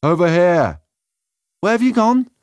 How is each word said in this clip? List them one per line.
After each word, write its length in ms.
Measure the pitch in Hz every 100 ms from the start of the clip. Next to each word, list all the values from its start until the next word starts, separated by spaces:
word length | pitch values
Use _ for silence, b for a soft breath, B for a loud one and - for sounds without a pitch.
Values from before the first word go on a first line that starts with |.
Over 260 | 139 165 175
here. 520 | 165 175 170 120 76 _ _ _ _ _ _ _ _
Where 120 | 190
have 100 | 226
you 100 | 254
gone? 360 | 240 220 247 247 _